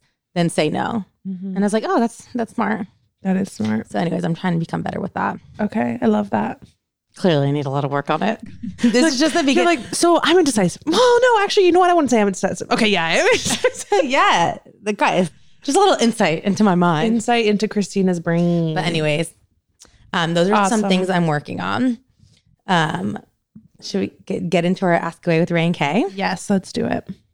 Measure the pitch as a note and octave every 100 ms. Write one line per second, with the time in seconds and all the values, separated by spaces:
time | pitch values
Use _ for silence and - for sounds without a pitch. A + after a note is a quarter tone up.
0 | _ _ _ F3+ E3+ - D3+ C3 G2 A3
1 | F#3 _ F#3+ F#3 F#3+ F#3+ G3+ A3 D4 F#4+
2 | A#3 - - A#3+ A3+ - G#3 A3 F#3+ _
3 | _ _ F#3+ F#3 G3 - G#3+ A3 - G#3
4 | F3 F3+ F3 E3 F#3 E3+ E3 - - -
5 | F#3 - G3 F#3 - - G#3+ A3 A#3+ A#3
6 | A3+ G#3+ G3+ G#2 - - - _ _ _
7 | _ - F#3+ D3 C#3 D3 C#3 C#3 C#3+ C#3+
8 | C#3 D#3 G3+ A3+ - - A3 - A#3+ A3+
9 | D#4+ B3+ D#4 E4 C#4+ D4+ F4 D#4 - -
10 | E4+ E4 C4+ F4+ D4 A3 F3 - - F#4+
11 | B4+ A#4+ B4 A4+ G4+ G#4 F4+ E4+ F4+ F4
12 | C#4 A#3 G3+ F#3+ F#3+ F#3 - A#3+ G#3+ F#3
13 | E3 G3+ F#4 G4 - - B4+ B4 - G4+
14 | C4+ C#4 G4 F3+ E3 - - - G3+ G#3
15 | C#4 E3+ F3+ - - - - D4+ G4 -
16 | C#4+ - F3+ E3 G3+ F#3 G#3+ F3 F3 D3+
17 | A3+ A#3 A3+ A#3+ G#3+ G#3 G#3 G#3 F#3+ G3+
18 | F#3 F3 E3+ E3+ F3 E3+ D#3+ D#3 F3 E3
19 | D3+ D3+ D#3+ - _ _ _ _ - _
20 | _ F#3 E3 E3+ F3+ G#3 G3 A3 G3+ F#3
21 | F#3 F3+ E3+ D3 - - F3+ G#3 B3+ A3+
22 | _ _ _ _ _ _ - F3 D#3 F3+
23 | G3+ G#3 - _ _ - _ _ - G3
24 | - - - F#3+ F3+ F3 F3 F#3 F#3 E3+
25 | E3+ - F3 D#3+ E3+ E3+ E3 E3+ C#3+ F#3
26 | E4+ G3 F#3 F#3+ - G3 - - - -
27 | - G3 _